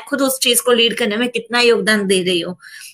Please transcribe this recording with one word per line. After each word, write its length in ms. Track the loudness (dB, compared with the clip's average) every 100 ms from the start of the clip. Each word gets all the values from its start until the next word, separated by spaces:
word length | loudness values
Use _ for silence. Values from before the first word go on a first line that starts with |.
| -2
खुद 120 | -2
उस 180 | -2 0
चीज 220 | 0 0
को 100 | 2
lead 260 | 2 2 0
करने 200 | -4 -2
में 120 | -4
कितना 300 | -4 -4 2
योगदान 480 | 2 2 2 0 2
दे 160 | 0
रही 180 | 0 -2
हूँ, 160 | -4 -10 -18 -20 -20